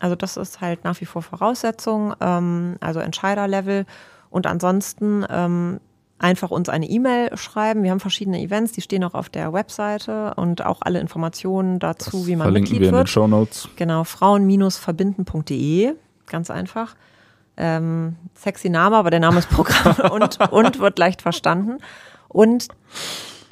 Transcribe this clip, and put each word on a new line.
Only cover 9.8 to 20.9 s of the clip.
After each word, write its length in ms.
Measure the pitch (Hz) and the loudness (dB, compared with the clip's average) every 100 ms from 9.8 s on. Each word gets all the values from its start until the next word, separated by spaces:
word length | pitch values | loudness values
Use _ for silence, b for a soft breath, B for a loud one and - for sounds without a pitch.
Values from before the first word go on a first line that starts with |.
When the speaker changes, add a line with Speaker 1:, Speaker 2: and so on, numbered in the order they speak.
| 208 208 - 214 214 - | -4 -4 -6 -6 -6 -2
Speaker 1:
und 280 | 175 170 | -2 -2
auch 140 | - - | -2 -4
alle 180 | - 180 | -2 -2
Informationen 800 | 165 165 165 - 190 190 185 180 | -4 -4 -6 -6 -4 -2 0 -2
dazu, 380 | 170 165 - 190 | -4 -6 -6 -6
Speaker 2:
Das 80 | 175 | -2
Speaker 1:
wie 80 | 170 | 0
man 80 | |
Speaker 2:
verlinken 260 | 156 101 98 | 2 2 2
Speaker 1:
Mitglied 60 | - | 4
Speaker 2:
wir 60 | 92 | 4
in 20 | |
den 40 | 90 | 4
Speaker 1:
wird. 100 | - | 4
Speaker 2:
Shownotes. 600 | 113 107 107 107 - - | 4 4 4 2 -2 -14
Speaker 1:
Genau, 300 | - 170 160 | -6 -2 0
frauen 640 | 165 - 196 202 196 196 190 | -2 2 4 6 4 4 2
verbinden 540 | - - 160 190 196 | -2 -4 -2 -2 -2
punkt 260 | 185 160 - | -6 -6 -4
de, 440 | 135 143 170 233 320 _ _ - | -2 0 2 2 -2 _ _ -8
ganz 220 | 165 170 | -6 -6
einfach. 440 | 170 185 220 226 - b b b b b - | -6 -8 -8 -10 -12 b b b b b -6
Ähm, 580 | 165 160 165 165 165 165 175 | -2 -2 -2 -2 -4 -6 -14
sexy 360 | _ 202 - 185 | _ -8 -6 -2
Name, 260 | 165 190 220 | 2 4 4
aber 140 | 175 | 4
der 80 | 165 | 4
Name 200 | 165 175 | 6 4
ist 100 | - | 4
Programm 600 | - - - 175 160 185 | 2 4 4 4 4 4
<laughs> 0 | |
und, 260 | 208 202 - 202 | 4 0 2 2
und 260 | 208 226 262 | 4 4 4
wird 200 | 196 | 0